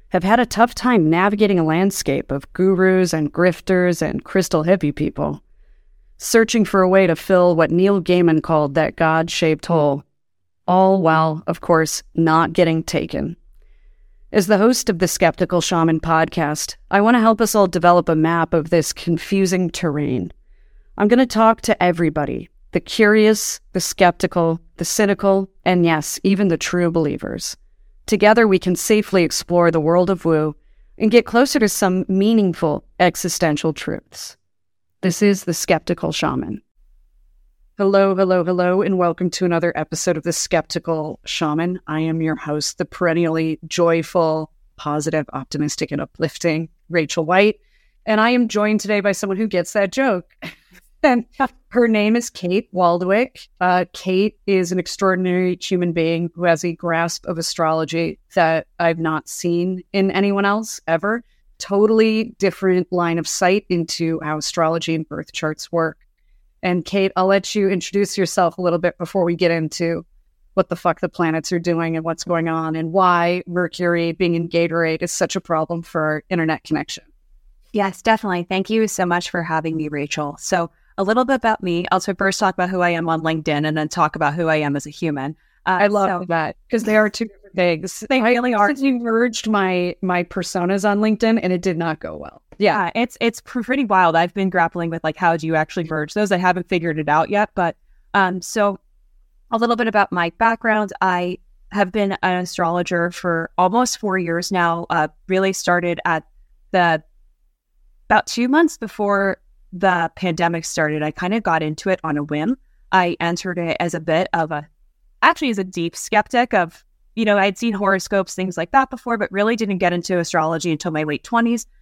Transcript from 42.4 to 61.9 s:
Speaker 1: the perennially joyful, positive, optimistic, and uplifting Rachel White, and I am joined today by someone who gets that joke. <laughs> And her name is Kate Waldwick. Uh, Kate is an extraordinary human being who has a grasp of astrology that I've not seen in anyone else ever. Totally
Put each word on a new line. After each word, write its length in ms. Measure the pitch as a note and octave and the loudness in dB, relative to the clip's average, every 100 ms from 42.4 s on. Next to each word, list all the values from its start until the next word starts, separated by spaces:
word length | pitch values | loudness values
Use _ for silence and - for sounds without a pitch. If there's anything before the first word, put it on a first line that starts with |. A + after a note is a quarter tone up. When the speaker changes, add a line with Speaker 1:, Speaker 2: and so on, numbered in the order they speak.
| - D3+ - - | -6 -6 -6 -6
Speaker 1:
the 60 | E3+ | -8
perennially 760 | - F3 E3 E3+ D#3+ D#3+ D#3 D#3+ | -2 0 2 0 0 -2 -4 -6
joyful, 840 | - E3+ E3 D#3 F3+ D#3+ D#3 D#3 _ _ - | 0 2 2 0 0 0 -2 -6 _ _ -12
positive, 500 | D3 D3+ D3+ D#3 C#3+ | -6 -4 -2 -4 -4
optimistic, 580 | C3+ C3 D#3 D3+ - D#3 | -10 -8 -4 -4 -4 -6
and 100 | C#3 | -6
uplifting 680 | - - D#3+ - E3+ D#3 E3 _ - | -8 -6 -6 -2 -2 -2 -6 _ -4
Rachel 340 | E3+ D3+ - | -2 -2 -2
White, 360 | D#3 F#3 G#3 - _ _ _ _ - | 0 4 4 0 _ _ _ _ -2
and 120 | G#3+ | 0
I 120 | A3+ | 2
am 160 | B3 A#3 | 2 0
joined 320 | G#3 G#3+ G#3+ | 0 0 0
today 200 | G3+ G#3 | 0 0
by 120 | G3+ | 0
someone 260 | F#3+ G3 F#3+ | -2 -4 -4
who 80 | A3 | -2
gets 260 | F3+ E3 | -2 -2
that 180 | G#3+ G3 | -2 -2
joke. 440 | C4 C4+ F#3 - _ | 0 0 -2 -6 _
<laughs> 60 | - - _ - _ _ | -20 -20 _ -20 _ _
And 220 | A#3 A#3+ - - C4 - _ | 2 2 -2 -4 -4 -6 _
her 200 | A#3+ A#3 | 0 2
name 280 | G#3+ G#3 A#3 | 2 2 0
is 160 | A#3+ | -4
Kate 360 | - F3 F#3+ - | -8 -2 -2 -2
Waldwick. 760 | F#3 F3 F3 F#3 G3+ B3+ - - - | 0 2 2 0 0 0 -6 -20 -4
Uh, 240 | F3+ F3+ F3+ | 0 0 -2
Kate 460 | - F#3+ F#3 G#3+ - - | -6 -2 0 0 -2 -2
is 240 | F#3+ F3 | 0 0
an 80 | F#3 | -2
extraordinary 760 | F3 - G3 F#3 F#3 F3+ F3+ F3+ | -4 -2 0 0 0 0 0 -4
human 320 | - F3+ F3 | -4 -2 0
being 380 | E3 D#3+ E3 E3+ | 0 0 -2 -4
who 120 | E3+ F3 | -2 0
has 200 | D#3+ F3 | 0 -2
a 80 | |
grasp 540 | E3 F3 E3 E3+ - - | -6 -4 -2 -2 -4 -8
of 100 | D#3+ | -6
astrology 800 | E3 - D#3+ D#3+ D#3 E3 E3 D3 _ | -6 -2 0 0 -2 -2 -4 -6 _
that 320 | F#3+ D#3+ D#3+ - - | 0 2 0 -4 -2
I've 180 | E3+ E3 | -2 0
not 320 | E3 D#3 - | -2 -4 -6
seen 540 | - F3 E3+ F#3 F#3 - | -6 -2 -2 -2 -4 -4
in 160 | G3 F#3+ | 0 0
anyone 340 | F#3+ G3+ G3 | 2 0 0
else 380 | G3+ G#3 A3 - - | 0 -2 -4 -10 -4
ever. 360 | E3 G3+ A#3 - _ _ - | -2 -2 -4 -8 _ _ -18
Totally 760 | - G3+ G#3 | -2 2 4